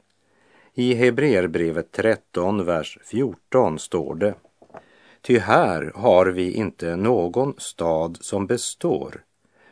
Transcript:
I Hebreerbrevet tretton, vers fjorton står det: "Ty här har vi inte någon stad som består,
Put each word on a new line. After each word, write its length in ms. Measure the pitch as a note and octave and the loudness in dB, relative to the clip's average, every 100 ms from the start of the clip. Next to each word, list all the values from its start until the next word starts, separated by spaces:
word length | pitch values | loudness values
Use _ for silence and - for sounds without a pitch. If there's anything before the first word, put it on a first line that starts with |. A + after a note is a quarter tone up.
| _ _ _ _ _ _ _ | _ _ _ _ _ _ _
I 200 | - B2 | -2 0
Hebreerbrevet 960 | A#2 B2 A#2+ D3 G2+ F2+ E2+ E2 D#2+ - | 2 2 4 2 2 2 0 -2 -4 -6
tretton, 720 | - A2 G#2 _ - F2+ G#2 | -2 0 -2 _ -4 -2 -2
vers 340 | F2 E2 D2+ - | -2 -2 -4 -14
fjorton 720 | - G#2+ C3+ F2 _ C3 G#2 D#2+ | -8 -4 -4 -6 _ 2 2 0
står 360 | - F2 C2+ | -4 -6 -4
det: 200 | D#2+ G2+ G2 _ _ - - - _ - _ | -2 -4 -4 _ _ -20 -20 -20 _ -20 _
"Ty 180 | - A#2+ | 0 2
här 540 | F#2+ C3+ C#3 D#2+ D2 | 4 4 4 0 -6
har 320 | - A#2 F2+ F#2 | 0 4 6 6
vi 260 | F2+ F2+ | 2 -2
inte 440 | - G2+ - E2+ F2 | -2 -4 -6 -6 -2
någon 580 | G#2+ A#2 F2 G2+ C#3 C3 | 0 0 0 -2 -2 -6
stad 600 | - - E2+ D#2+ E2 E2+ | -12 -4 -2 0 -2 -8
som 260 | - G2+ G2 | -6 -4 -2
består, 800 | A#2+ - - F3 F2 - - _ _ _ _ _ | -4 -6 -6 -4 -4 -6 -14 _ _ _ _ _